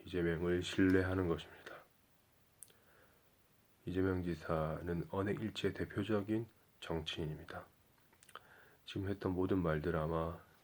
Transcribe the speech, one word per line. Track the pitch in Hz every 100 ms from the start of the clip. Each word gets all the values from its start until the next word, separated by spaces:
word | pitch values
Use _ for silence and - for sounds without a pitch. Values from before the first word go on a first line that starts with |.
이재명을 | - 90 85 80 90 87
신뢰하는 | 87 - 95 92 95 95 87
것입니다. | 78 - - - - - _ _ _ _ _ _ _ - - - - - _ _ _ _ _ _ _ 95
이재명 | 90 95 92
지사는 | 87 80 - 80 78 78 87 85 78
언행 | 98 101 90
일치의 | 107 - 98
대표적인 | - 104 - 101 104 101 110 117 - _ -
정치인입니다. | - 82 76 - 78 78 80 - - _ _ _ _ _ - - - - - - -
지금 | 101 98
했던 | 98 95
모든 | 90 92 95
말들, | 85 78 82 82
아마 | 78 82 80 85 - -